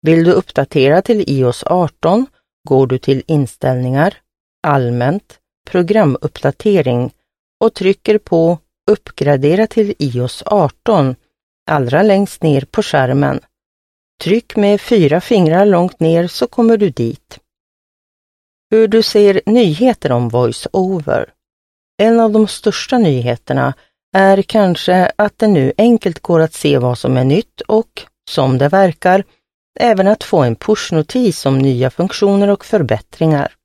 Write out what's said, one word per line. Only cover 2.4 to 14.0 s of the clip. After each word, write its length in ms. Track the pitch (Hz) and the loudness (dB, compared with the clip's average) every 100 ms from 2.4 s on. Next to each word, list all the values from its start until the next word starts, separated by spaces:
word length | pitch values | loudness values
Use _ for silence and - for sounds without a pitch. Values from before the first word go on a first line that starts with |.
| _ _ - | _ _ -2
går 180 | 135 131 | 0 0
du 120 | 131 | -2
till 240 | - 131 - | -4 -6 -2
inställningar, 920 | 151 131 - 135 127 127 135 175 - _ _ _ _ | -2 -2 -4 -4 -2 -2 0 -2 -4 _ _ _ _
allmänt, 760 | 156 139 120 120 127 190 _ _ _ _ - | -2 -2 -2 -2 -2 -4 _ _ _ _ -4
programuppdatering 1400 | 180 170 214 165 127 147 - 139 - 214 196 127 120 127 _ _ _ _ _ | -4 0 2 2 -2 -6 -4 -6 -2 0 0 0 -2 -4 _ _ _ _ _
och 140 | 220 | -4
trycker 440 | - 185 196 - 208 | 0 -2 -2 0 -2
på 400 | - 170 165 170 _ _ - | 0 0 0 -2 _ _ -4
uppgradera 760 | 208 - - 139 139 143 185 220 | -4 -6 -4 -2 0 0 0 0
till 280 | 226 208 - | -2 -2 -4
ios 440 | 143 120 123 - - | -6 -4 -6 -8 -4
arton 680 | 208 156 _ - 202 135 127 _ _ _ _ - | 0 0 _ -2 0 0 -4 _ _ _ _ -4
allra 320 | 151 123 147 | -4 0 0
längst 400 | 214 196 202 - | 2 2 -2 -4
ner 220 | 165 139 | 0 0
på 180 | 135 - | -2 -6
skärmen. 580 | - 147 131 135 139 131 _ _ _ _ _ _ | -2 -2 0 0 -2 -4 _ _ _ _ _ _